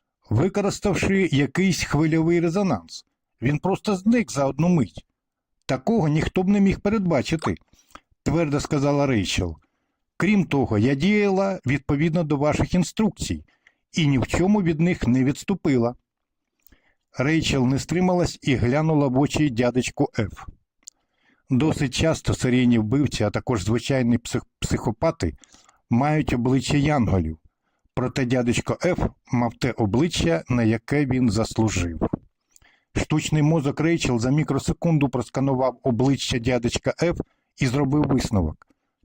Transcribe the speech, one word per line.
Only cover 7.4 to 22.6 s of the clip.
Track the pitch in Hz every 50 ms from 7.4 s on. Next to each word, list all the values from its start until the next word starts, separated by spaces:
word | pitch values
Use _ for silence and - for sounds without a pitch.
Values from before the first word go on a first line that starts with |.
| - 110 87 - _ _ _ _ _ _ - - _ _ _ _ -
твердо | 143 139 165 170 147 143 147
сказала | 143 - 156 143 139 143 143 143 143
Рейчел. | 135 127 104 92 - - - 95 85 80 - _ _ _ _ _ _ _ _ _ _ _
"Крім | - 170 190 214 202 156
того, | - - 139 120 101 110
я | 104 110 131 143
діяла | 139 151 196 208 208 202 202 190 185 196 196 190 180 -
відповідно | - 143 139 - - 147 143 160 170 156 180 165
до | 147 151
ваших | 135 143 151 147 - - - -
інструкцій | 180 165 - - - 220 202 - - - - 85 76 - _ _ _ _ _ _ _ _ _ -
і | 170 165
ні | 143 139 123
в | -
чому | - - - 170 190 208 214
від | 180 165 170 147
них | 165 180 170 - -
не | 113 123 131 131
відступила". | 135 139 - - - 202 170 - 165 135 123 117 120 123 - _ _ _ _ _ _ _ _ _ _ _ _ _ _ _ _ _ _ _ _ _ _ -
Рейчел | - 127 147 160 160 - - 156 139 123
не | 123 139 131
стрималась | - - 156 175 180 185 180 180 160 143 - -
і | - - 131
глянула | 117 - 120 127 151 156 160 160 147 143
в | 135 123 131
очі | 147 135 - - 151 147
дядечку | 117 110 123 123 120 127 120 - - - 143 - - -
Ф. | 107 92 - - - - - _ _ _ _ _ _ - - _ _ _ _ _ _ _ _ _ _ -
Досить | 131 120 151 160 147 - 151 127 -
часто | - 147 160 156 - - - 104
серійні | - - 127 123 127